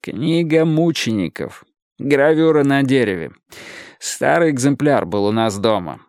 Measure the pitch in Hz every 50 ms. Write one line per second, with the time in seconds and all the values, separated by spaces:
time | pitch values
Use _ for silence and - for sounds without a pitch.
0 | - - - 98 135 160 160 170 170 160 156 160 160 165 156 156 165 170 156 -
1 | - 123 113 107 92 78 _ - 76 - - - - _ _ _ _ _ _ _
2 | - 139 143 139 139 151 160 156 160 160 156 151 143 139 139 139 139 131 135 135
3 | 120 104 95 87 80 67 - _ _ _ - - - - - - - - - _
4 | - - - - 127 135 147 165 170 160 147 131 120 139 143 120 143 151 139 117
5 | - 85 95 104 101 101 107 113 113 113 98 101 101 113 110 104 87 80 71 -
6 | -